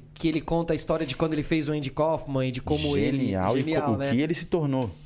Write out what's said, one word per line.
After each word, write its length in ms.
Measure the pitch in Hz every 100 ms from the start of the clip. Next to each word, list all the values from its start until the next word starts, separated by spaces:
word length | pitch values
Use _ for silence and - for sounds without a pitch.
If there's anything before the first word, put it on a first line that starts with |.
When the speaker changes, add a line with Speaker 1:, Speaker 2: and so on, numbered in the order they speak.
| -
Speaker 1:
que 140 | - 165
ele 140 | 156
conta 320 | - 165 165
a 40 | 156
história 300 | - 160 156
de 80 |
quando 200 | - 165
ele 100 | 151
fez 240 | - 160 143
o 40 |
Andy 180 | 151 135
Kaufman 580 | - 156 156 - 135 131
e 20 |
de 100 | 127
como 360 | - 151 151 143
ele 220 | 143 135
Speaker 2:
Genial, 360 | 127 95 92 131
e 40 |
Speaker 1:
Genial, 220 | 143 160 147
Speaker 2:
co-, 60 |
o 40 | 104
Speaker 1:
né? 140 | -
Speaker 2:
que 100 | 120
ele 140 | 151
se 120 | 165 170
tornou. 440 | 180 147 135 120 -